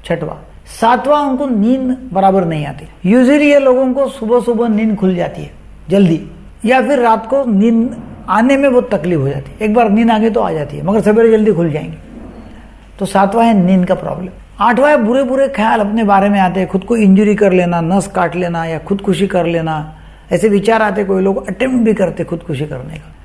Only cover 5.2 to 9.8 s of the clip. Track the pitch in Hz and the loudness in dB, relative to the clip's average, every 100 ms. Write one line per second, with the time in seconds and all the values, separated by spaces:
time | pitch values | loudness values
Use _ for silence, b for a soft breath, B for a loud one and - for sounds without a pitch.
5.2 | 160 151 147 - - - - 196 190 160 | -4 -8 -14 -16 -20 -20 -2 2 2 2
6.2 | - - - - 214 262 254 285 233 226 | -4 -18 -20 -6 0 2 2 2 2 0
7.2 | - 277 262 196 226 226 240 - - - | 0 -2 0 2 2 2 -2 -6 -16 -16
8.2 | - 196 240 269 277 247 220 202 160 165 | -2 0 2 2 4 2 0 -4 -2 -2
9.2 | 135 139 - - 214 220 | -2 -4 -10 -6 -2 2